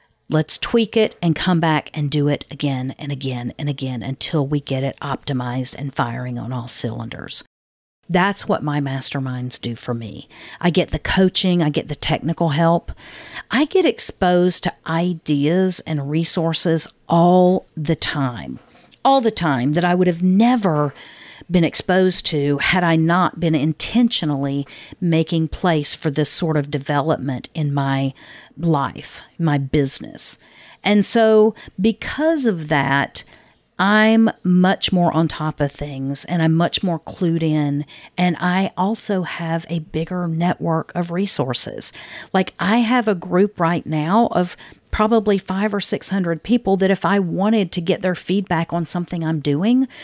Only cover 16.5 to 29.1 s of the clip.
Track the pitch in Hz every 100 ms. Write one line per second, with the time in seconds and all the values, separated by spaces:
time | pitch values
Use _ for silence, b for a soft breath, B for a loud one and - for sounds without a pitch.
16.5 | 160 175 160 - - - 170 175 185 180
17.5 | 185 - - 151 156 - 147 135 113 64
18.5 | 65 b b b _ 262 269 233 214 170
19.5 | 127 131 156 175 180 180 170 185 190 240
20.5 | 247 196 147 147 B B B B B -
21.5 | 175 165 - - 185 185 175 - 151 143
22.5 | 143 - 180 170 160 160 180 175 - 165
23.5 | 156 151 - - 233 240 - 156 139 139
24.5 | 139 139 B B - 175 160 160 165 156
25.5 | - 185 160 147 - 160 143 147 - 165
26.5 | 156 143 143 139 143 151 - 135 127 -
27.5 | - 147 143 135 135 135 B B B B
28.5 | - 165 151 131 - -